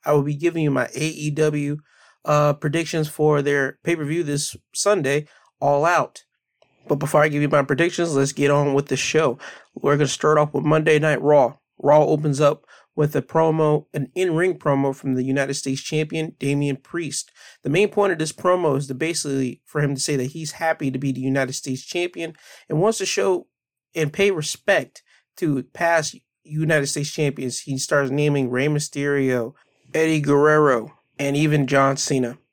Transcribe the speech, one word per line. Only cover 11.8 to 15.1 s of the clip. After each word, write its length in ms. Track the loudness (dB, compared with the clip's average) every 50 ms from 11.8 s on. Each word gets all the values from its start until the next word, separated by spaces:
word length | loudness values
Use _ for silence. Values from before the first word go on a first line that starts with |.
| 2 4 6 6 6
opens 380 | 4 2 0 0 -2 0 2
up 240 | 2 2 2 0 _ _ -20 -20 _ _ _
with 200 | -2 -2 0 0
a 60 | -4
promo, 640 | -6 _ 0 2 2 2 2 2 2 2 2 0 -2 _ -8
an 180 | -8 -8 -6 _
in-ring 440 | -2 -2 0 0 0 0 0 -2 -2
promo 340 | -2 0 0 2 0 -2 -2
from 200 | -4 -4 -4